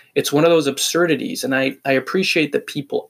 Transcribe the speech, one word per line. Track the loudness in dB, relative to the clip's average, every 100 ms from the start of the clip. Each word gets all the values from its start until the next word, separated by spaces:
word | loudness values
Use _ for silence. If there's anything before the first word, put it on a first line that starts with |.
| _ -4
it's | 0
one | 2
of | 4
those | 4 2
absurdities. | -2 -2 0 0 0 -2 -6 -2
And | 0
I, | -2 -4 0
I |
appreciate | 0 0 -2 0 0 0
that | -2 -4
people | -10 -6 -6